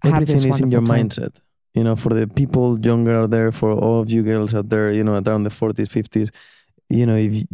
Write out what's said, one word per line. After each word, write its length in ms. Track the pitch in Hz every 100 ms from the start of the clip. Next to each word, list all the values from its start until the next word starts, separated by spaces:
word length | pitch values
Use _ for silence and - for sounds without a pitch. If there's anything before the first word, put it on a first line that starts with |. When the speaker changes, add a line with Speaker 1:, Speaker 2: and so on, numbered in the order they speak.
Speaker 1:
have 120 | 147
Speaker 2:
Everything 200 | 156 151
Speaker 1:
this 100 | 139 131 135
Speaker 2:
is 40 |
in 120 | 131
your 80 | 120
Speaker 1:
wonderful 400 | 117 117 107 -
time. 100 | 60
Speaker 2:
mindset. 100 | - _ _ _
You 100 | 113
know, 100 | 113
for 140 | 110 117
the 180 | 113 110
people 520 | - 135 131 123 113
younger 340 | 117 117 117 117
out 80 | 110
there, 220 | 113 113
for 180 | 110 110
all 300 | 107 110 117
of 100 | 110
you 140 | 113
girls 280 | 110 110 104
out 160 | 107 104
there, 220 | 110 107
you 140 | 104
know, 100 | 107
around 300 | 101 101 107
the 60 | 104
forties, 380 | - 110 104 104
fifties, 400 | 120 104 110 104 - - _ _ _ _
you 160 | 117 120
know, 80 |
if 180 | 110 107
you 120 | 107 -